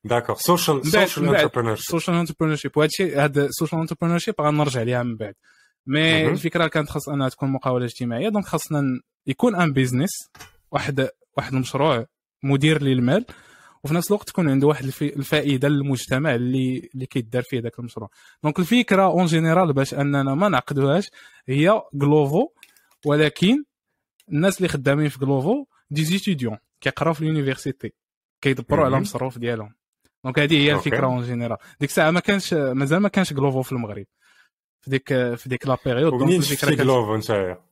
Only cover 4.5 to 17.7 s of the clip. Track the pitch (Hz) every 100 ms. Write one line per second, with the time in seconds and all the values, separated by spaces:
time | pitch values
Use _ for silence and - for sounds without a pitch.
4.5 | 151 143 127 117 123 123 110 110 - _
5.5 | _ _ _ - 147 160 160 156 147 160
6.5 | 175 160 156 147 147 139 143 131 - 135
7.5 | 135 135 127 120 - 120 117 143 208 190
8.5 | - - 151 139 127 _ _ - 131 240
9.5 | 180 165 135 127 127 180 - - - -
10.5 | _ _ 139 - 135 135 _ _ - 127
11.5 | 131 127 135 151 123 113 _ _ _ 139
12.5 | 139 156 151 139 131 123 180 247 - -
13.5 | - - _ 143 165 - 208 - - 160
14.5 | 135 143 143 131 - 147 143 135 156 139
15.5 | 131 143 147 139 127 - 131 156 120 123
16.5 | 131 131 127 - 131 127 135 113 123 123
17.5 | 127 117